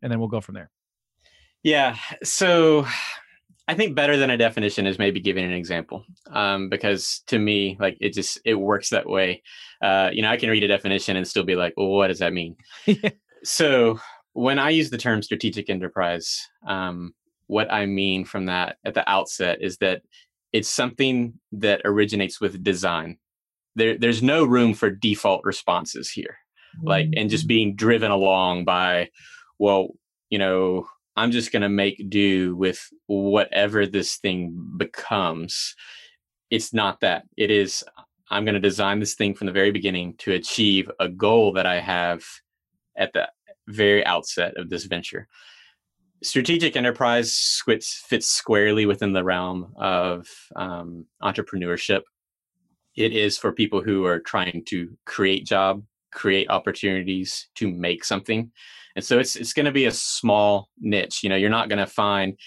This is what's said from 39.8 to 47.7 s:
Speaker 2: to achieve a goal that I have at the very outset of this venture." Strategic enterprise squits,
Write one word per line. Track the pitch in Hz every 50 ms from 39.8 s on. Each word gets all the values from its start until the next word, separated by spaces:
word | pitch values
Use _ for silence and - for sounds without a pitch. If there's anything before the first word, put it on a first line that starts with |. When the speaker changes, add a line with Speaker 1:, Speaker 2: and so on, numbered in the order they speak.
| 92 98 92 90 87 87 85 -
Speaker 2:
to | - 104 92
achieve | 90 - - - - 110 104 98 95 87 - - -
a | 92 90
goal | 90 92 107 104 110 117 107 101 90
that | 95 90
I | 90 90 87
have | 85 95 90 87 87 87 87 85 - - - - _ _ _ _ _ _ _ _ _ _ -
at | - - - -
the | - - - - _ _ - - _ - -
very | 104 107 107 101 101 104 -
outset | - 87 82 - - - 90 87 87 -
of | - 87 80
this | 87 85 92
venture." | 92 - 87 - - - - 104 _ _ - - - - - - _ _ _ _ _ _ _ _ _ _ _ -
Strategic | - - 135 123 - 170 170 170 147 -
enterprise | 135 123 123 120 - 131 120 117 120 117 113 -
squits, | - - - - - - -